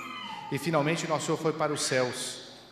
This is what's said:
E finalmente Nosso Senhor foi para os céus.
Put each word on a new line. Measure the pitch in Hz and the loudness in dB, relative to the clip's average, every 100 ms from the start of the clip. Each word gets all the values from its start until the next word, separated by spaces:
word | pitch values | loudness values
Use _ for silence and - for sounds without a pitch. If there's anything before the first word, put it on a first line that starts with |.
| - - - - - | -10 -10 -10 -10 -6
E | 139 | -4
finalmente | - 160 143 165 160 | 2 4 4 2 2
Nosso | 151 151 | 0 2
Senhor | 156 | 2
foi | 160 | 2
para | 156 151 | 2 2
os | 143 | 0
céus. | - 131 127 113 - - - - - | 2 2 2 0 -6 -8 -12 -16 -20